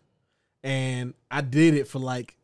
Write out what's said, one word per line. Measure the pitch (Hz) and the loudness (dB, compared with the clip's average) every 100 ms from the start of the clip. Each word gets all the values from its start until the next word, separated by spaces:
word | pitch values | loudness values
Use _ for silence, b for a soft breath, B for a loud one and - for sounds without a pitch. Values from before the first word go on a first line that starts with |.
| _ _ _ _ _ _ | _ _ _ _ _ _
And | 135 135 131 123 123 - - | -6 -4 -2 -4 -8 -12 -8
I | 139 | -6
did | 139 143 165 | 0 4 6
it | 147 127 | 4 0
for, | 135 | -6
like, | 127 127 117 _ | -6 -6 -8 _